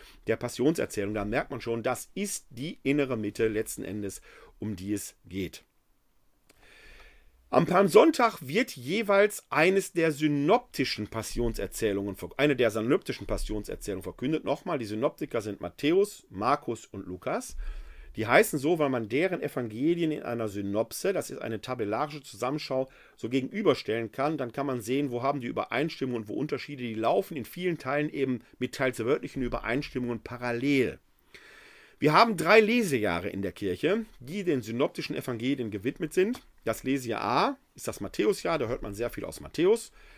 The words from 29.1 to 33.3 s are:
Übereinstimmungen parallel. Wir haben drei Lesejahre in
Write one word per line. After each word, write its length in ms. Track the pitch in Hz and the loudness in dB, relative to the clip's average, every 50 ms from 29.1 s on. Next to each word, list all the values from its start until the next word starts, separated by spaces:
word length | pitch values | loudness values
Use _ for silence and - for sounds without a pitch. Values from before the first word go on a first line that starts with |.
| 151 - - - - 139 | 2 0 0 -6 -6 -4
Übereinstimmungen 760 | 127 117 117 - - 107 120 143 143 - - 131 123 120 120 110 | -4 -2 -2 -4 -2 -2 -2 -2 -2 -4 -4 -4 -4 -4 -6 -6
parallel. 800 | - - 120 120 123 123 120 120 131 143 143 135 117 85 69 - _ _ _ _ _ _ _ - - - - - - - - - - - _ - | -8 -10 -12 -6 -4 -4 -4 0 2 2 4 4 4 2 0 -6 _ _ _ _ _ _ _ -20 -20 -20 -20 -20 -20 -20 -20 -20 -20 -20 _ 0
Wir 160 | 131 147 151 | 2 6 8
haben 240 | 180 233 233 214 160 | 8 6 6 4 0
drei 240 | 156 170 208 226 | 6 10 10 10
Lesejahre 680 | 214 208 240 247 220 170 135 117 104 95 85 87 90 | 10 8 4 4 2 2 2 2 2 2 0 0 -2
in 140 | 95 | -4